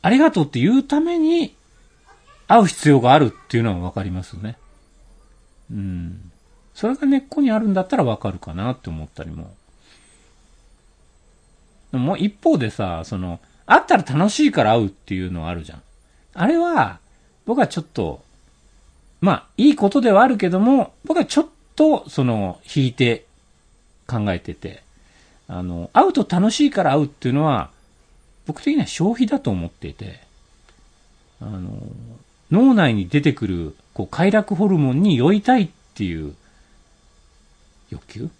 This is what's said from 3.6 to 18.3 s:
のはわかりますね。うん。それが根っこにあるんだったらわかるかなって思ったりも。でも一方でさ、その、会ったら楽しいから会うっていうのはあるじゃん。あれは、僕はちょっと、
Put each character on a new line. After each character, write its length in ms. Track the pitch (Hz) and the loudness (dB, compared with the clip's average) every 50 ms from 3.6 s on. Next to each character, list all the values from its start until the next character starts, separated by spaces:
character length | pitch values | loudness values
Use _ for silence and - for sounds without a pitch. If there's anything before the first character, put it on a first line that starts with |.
| 117 | 0
の 160 | 113 98 87 | 0 -2 -4
は 60 | 90 | -6
わ 60 | 90 | -6
か 100 | - 98 | -6 -6
り 100 | 95 101 | -6 -6
ま 120 | 90 92 85 | -6 -8 -8
す 100 | - - | -10 -14
ね。 240 | 85 104 110 120 _ - _ _ _ _ _ _ _ - _ _ _ _ _ _ _ _ _ _ _ _ _ | -14 -12 -14 -14 _ -20 _ _ _ _ _ _ _ -20 _ _ _ _ _ _ _ _ _ _ _ _ _
う 40 | 110 | -10
ん。 560 | 104 98 95 90 87 85 85 87 90 90 87 _ _ _ _ _ _ _ _ _ | -10 -8 -8 -8 -8 -10 -12 -14 -16 -18 -20 _ _ _ _ _ _ _ _ _
そ 140 | - - | -6 -4
れ 80 | 220 262 | -4 -4
が 100 | 285 294 | -2 0
根 140 | 269 277 262 | 0 0 0
っ 40 | 269 - | -2 -4
こ 120 | - 302 | -2 0
に 100 | 285 254 | 0 2
あ 80 | 226 220 | 2 0
る 80 | 226 | 0
ん 60 | 214 196 | 0 0
だ 80 | 190 | 0
っ 60 | 185 | -2
た 100 | 185 - | -2 -2
ら 60 | - 156 | 0 0
わ 140 | 123 107 | 0 -2
か 140 | - - 104 | -4 -4 -8
る 80 | 90 90 | -8 -8
か 140 | - - 82 | -12 -12 -10
な 180 | 87 101 123 | -6 -6 -6
っ 80 | 127 - | -6 -8
て 100 | - - | -10 -12
思 160 | 82 78 78 | -10 -10 -12
っ 20 | |
た 160 | 73 _ - 78 | -14 _ -16 -14
り 60 | 82 | -14
も。 220 | 78 80 80 92 95 _ _ _ _ _ _ _ _ _ _ _ _ _ _ _ _ _ _ _ _ _ _ _ _ _ _ _ _ _ _ _ _ _ _ _ _ _ _ _ _ _ _ _ _ _ _ _ | -14 -14 -16 -18 -20 _ _ _ _ _ _ _ _ _ _ _ _ _ _ _ _ _ _ _ _ _ _ _ _ _ _ _ _ _ _ _ _ _ _ _ _ _ _ _ _ _ _ _ _ _ _ _
で 60 | - | -4
も 200 | 127 123 147 190 | -2 -2 -2 -2
一 240 | - 185 208 - _ | -2 -2 -4 -4 _
方 160 | - 330 311 | 0 2 2
で 140 | 165 123 110 | 2 0 -4
さ、 320 | - - 107 90 85 80 82 | -4 -4 -6 -6 -6 -8 -8
そ 120 | - 104 | -8 -8
の、 220 | 92 92 90 85 - _ _ _ _ _ | -8 -6 -8 -10 -12 _ _ _ _ _
会 160 | - 214 330 | 2 2 4
っ 40 | 349 | 4
た 100 | - 359 | 2 0
ら 80 | 233 165 | 0 0
楽 260 | - 131 147 180 214 | -2 0 0 0 0
し 80 | - - 302 | 2 2 0
い 40 | 285 | 2
か 120 | - 160 117 | 2 2 2
ら 100 | 104 113 | 2 2
会 120 | 120 107 | 2 0
う 20 | |
っ 20 | 98 | -2
て 240 | - _ _ - 98 | -6 _ _ -8 -8
い 120 | 92 92 | -6 -6
う 60 | 90 | -6
の 120 | 87 85 80 | -8 -8 -8
は 60 | 82 | -8
あ 40 | 87 | -8
る 100 | 85 78 | -10 -10
じ 80 | 78 | -14
ゃ 40 | 78 | -18
ん。 60 | - _ _ _ _ _ _ _ _ _ _ _ | -20 _ _ _ _ _ _ _ _ _ _ _
あ 140 | - 175 | -2 0
れ 100 | 233 330 | 0 2
は、 420 | 330 339 349 330 262 135 98 90 - _ _ _ _ _ _ _ _ _ | 2 0 0 0 0 0 -2 -4 -14 _ _ _ _ _ _ _ _ _
僕 140 | - 151 277 | -4 0 0
は 80 | 226 | 0
ち 100 | - - | -2 -2
ょ 40 | 170 | -8
っ 40 | 156 _ _ | -10 _ _
と、 300 | - 98 80 65 - _ _ | -6 -6 -6 -6 -10 _ _